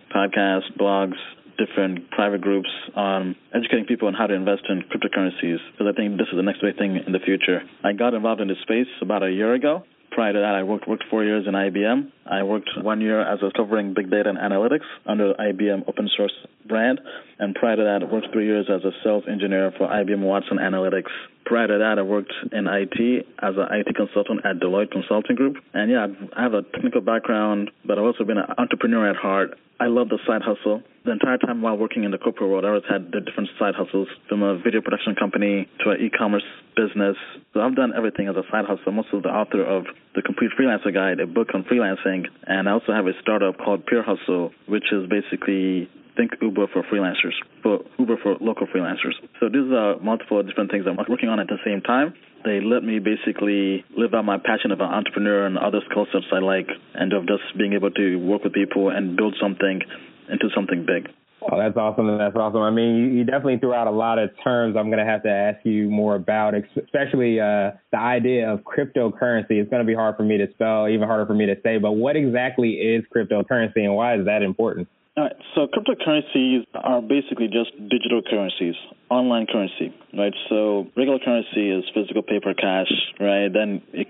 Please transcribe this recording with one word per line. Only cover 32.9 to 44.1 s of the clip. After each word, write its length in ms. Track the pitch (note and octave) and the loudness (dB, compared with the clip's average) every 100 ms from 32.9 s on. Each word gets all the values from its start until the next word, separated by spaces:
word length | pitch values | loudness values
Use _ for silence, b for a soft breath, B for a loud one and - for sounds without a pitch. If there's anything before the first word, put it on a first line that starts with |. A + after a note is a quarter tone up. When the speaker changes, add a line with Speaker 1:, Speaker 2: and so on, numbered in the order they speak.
| G2 F2 | -4 -4
Speaker 1:
the 80 | G#2 | -6
different 300 | F#2 - G2 - | -6 -6 -6 -2
side 160 | G#2 | -2
hustles, 340 | F#2 F#2 G2 G2 - - | -2 -2 -2 -2 -6 -4
from 140 | G#2 | 0
a 120 | G2+ F2+ | 0 0
video 240 | A#2 A2 | 0 0
production 360 | - G#2 - G2 | 0 -2 -2 -2
company 520 | G2+ G2+ G#2 G2 F#2+ - | 0 0 0 0 -4 -2
to 60 | G#2+ | 0
an 120 | G2 | 0
e-commerce 420 | A2+ - G#2+ G#2 - - - - | 0 0 0 0 -4 -14 -6 0
business. 400 | G#2+ G#2 G2+ G2 - - - G#2+ | 0 2 0 0 -8 -18 -6 0
So 60 | |
I've 140 | A#2+ C3 | 0 2
done 160 | B2 A2 | 0 0
everything 300 | A2 - G2 | -2 -2 -2
as 80 | F#2+ | -2
a 80 | - | -2
side 140 | G#2+ G2+ | -2 -2
hustle. 200 | G2 - | -2 -2
I'm 140 | G#2 | -2
also 200 | - G2+ | -2 -2
the 140 | F#2 | 0
author 300 | G#2+ G#2 G#2 | 0 0 0
of 240 | F#2 F#2+ E2+ - _ | 2 0 -4 -14 _
The 80 | - | -4
Complete 300 | - - A2+ | -2 0 0
Freelancer 420 | - C3 G#2+ G#2 | 2 2 2 0
Guide, 260 | F#2+ F#2+ F2+ | 0 0 0
a 60 | E2+ | 0
book 220 | F#2 A2 G2 | 0 0 -2
on 80 | |
freelancing. 640 | F2+ B2 G2+ F#2+ G2 F#2 E2+ - - | 0 2 2 0 -2 -2 -4 -8 -4
And 240 | F#2+ G2 | 0 2
I 40 | |
also 200 | G#2+ - | 0 0
have 140 | G#2+ F#2 | 0 0
a 60 | F#2 | 0
startup 340 | - G#2+ G2 F#2 | 0 2 2 0
called 300 | G#2 G2 - | -2 -2 0
Pure 160 | A#2+ | 0
Hustle, 500 | A2 | 0